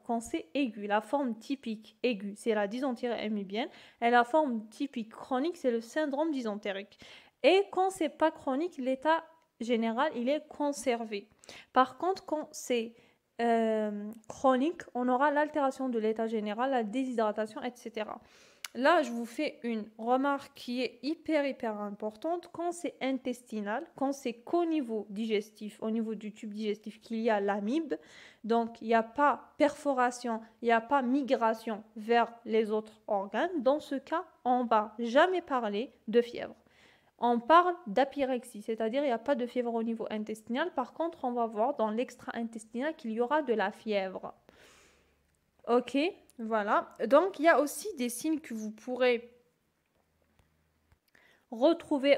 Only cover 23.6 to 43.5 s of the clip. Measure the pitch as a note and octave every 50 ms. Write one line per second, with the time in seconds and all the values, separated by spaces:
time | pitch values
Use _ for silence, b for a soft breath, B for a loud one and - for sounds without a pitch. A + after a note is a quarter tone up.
23.6 | G3+ G3+ A3 B3+ E4+ - _ - C4 C#4 C4+ - - A#3+ A3+ - - - E4+ F4
24.6 | F4 E4 D#4+ D#4 B3+ A3+ A3 G#3+ G#3 G#3+ G3 G#3 A3+ A3 G#3+ G3+ G#3+ - - -
25.6 | G#3+ G#3 - - - A3 A3 A#3 A3 A3 A3 G#3+ A3 G#3 G#3 - A#3+ G#3+ G3+ G#3+
26.6 | A3 G#3 G#3 G#3+ - G#3+ - - - - A3+ A3 A3 A#3 G#3+ G3+ G3 G3+ G3 G#3
27.6 | G3+ G#3+ C4+ E4 D#4+ C4 D4+ B B B B B B B B B - G#3 A3+ A#3
28.6 | A#3 A3+ A3+ - - A3 A3+ A3+ A3 A3+ - C#4+ D4 C#4+ A#3 - - - _ -
29.6 | D4+ D4 C#4+ - - C#4+ C4+ B3+ B3 B3 B3 - - A#3+ A3+ A3 A3+ B B B
30.6 | A#3 A#3 A3+ A3+ A3+ - C#4+ C#4 B3+ A#3+ C4 D4 C4+ A3 B3+ A3 A#3 A3 A3+ A3
31.6 | - A#3 G#3+ G3 - - - A3+ G#3 A3+ A#3 A#3 A3+ A3 A#3 - - G#3+ A3 A3
32.6 | A3+ G3+ A3 G#3+ G#3+ G#3+ - _ _ - G#3+ G3 G3 G3+ - A3+ D#4 F4+ F#4+ D4+
33.6 | G#3+ C4 C#4+ D4+ C4+ - C#4 C4 - - D#4+ E4+ F4+ - - _ - B3 B3+ B3
34.6 | B3 A3+ A3+ G#3+ G#3+ A3 - - A#3 A#3 A3+ C#4+ F4 F#4 F#4 F4 E4+ - C#4 B3
35.6 | A#3 G#3 G3+ G3+ C4 - - _ _ A3 G#3 A#3+ A#3 A#3 - - - - - -
36.6 | b b b b b b b b b b b - A3+ A#3+ A#3+ A#3 A#3 - D#4+ F4
37.6 | F4 F4+ F4 F4 - G#3+ F#3+ A#3+ C#4 C#4 - C#4+ C4+ B3+ C4 A#3+ - - - G#3
38.6 | G3+ - A3+ A3 A3+ A3 A#3 C#4 D4 C#4 A#3 A3+ A3+ C#4 C#4+ A#3 B3 A#3+ - B3+
39.6 | A#3 A#3+ A#3 A3+ A3+ A3+ A3+ A3 G#3+ - G#3 G#3+ G#3+ G#3+ G#3+ G#3+ - - A3+ C4+
40.6 | E4 F4+ - C#4 A#3+ - - - D#4+ E4+ - - - B3 A#3+ A#3+ A#3 A3+ A3+ G#3
41.6 | A3 C4+ C#4+ - A3 G#3+ G#3+ A3+ C4 - - - - - - A#3 A#3 A3+ - A3
42.6 | - - - A#3 C#4 D#4 D#4 - - A3 A3 A3+ A#3+ A#3+ D4 D#4 D4 B3